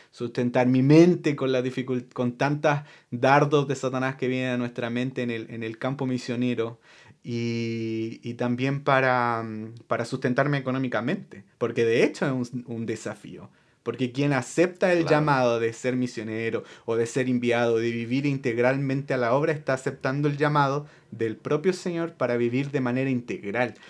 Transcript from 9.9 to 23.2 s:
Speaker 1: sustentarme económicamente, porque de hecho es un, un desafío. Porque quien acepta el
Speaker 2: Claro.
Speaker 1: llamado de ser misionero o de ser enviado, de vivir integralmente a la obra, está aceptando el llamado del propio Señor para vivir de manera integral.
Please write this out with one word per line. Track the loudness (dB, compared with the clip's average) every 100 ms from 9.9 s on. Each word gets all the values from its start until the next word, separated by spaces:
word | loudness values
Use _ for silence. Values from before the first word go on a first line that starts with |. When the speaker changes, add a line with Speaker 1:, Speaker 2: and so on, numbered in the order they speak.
| -4 -4
Speaker 1:
sustentarme | -2 0 2 2 0
económicamente, | -2 -2 -2 -2 -2 -4 -8 -20 -18 -4
porque | -2 2 2
de | 4
hecho | 2 0 -2
es | -2 -4
un, | -8 -8
un | -8 -6
desafío. | -6 -8 -12 -14 -18 -20 _ _ _
Porque | -6 -2 -2
quien | 0 2
acepta | 2 0 2 2 2 2
el | 4
Speaker 2:
Claro. | 4 4
Speaker 1:
llamado | 4 4 4 2
de | 0
ser | -2 -2 -2
misionero | -2 -4 -6 -4 -4 -4 -6 -10 -2
o | 0
de | 0
ser | 0 0
enviado, | 0 2 2 4 2
de | 0
vivir | -2 -2 0 0
integralmente | 0 -2 2 2 2 0 -4 -2 -2
a |
la | 2
obra, | 2 0
está | -2 -2
aceptando | -2 -4 -6 -4 0 0
el | 0
llamado | 2 2 2 0 -6 -16 _
del | -6 -4 -4
propio | -2 0 0
Señor | -2 -4 -4 -6
para | -2 0 2
vivir | 0 0 -2
de | -2
manera | -2 0 0
integral. | -2